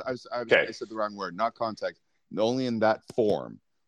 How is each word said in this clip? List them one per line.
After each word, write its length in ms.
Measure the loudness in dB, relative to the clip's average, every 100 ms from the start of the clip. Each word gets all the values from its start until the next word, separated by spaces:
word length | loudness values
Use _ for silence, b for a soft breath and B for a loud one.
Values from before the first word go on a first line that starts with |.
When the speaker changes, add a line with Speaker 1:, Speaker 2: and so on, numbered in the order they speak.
| -8
Speaker 1:
I'm, 100 | -8 -6
I'm, 100 | -6
Speaker 2:
Okay. 220 | 2 4 4
Speaker 1:
I 40 |
said 180 | -4 -8
the 60 | -4
wrong 200 | -4 -4
word. 200 | -6 -2
Not 180 | -2 -2
context. 460 | -4 -4 -8 -8 _ _ -8 0
Only 280 | 0 2 -2
in 120 | 2
that 220 | 4 2 -2 2
form 440 | 2 2 -2 -14 _ _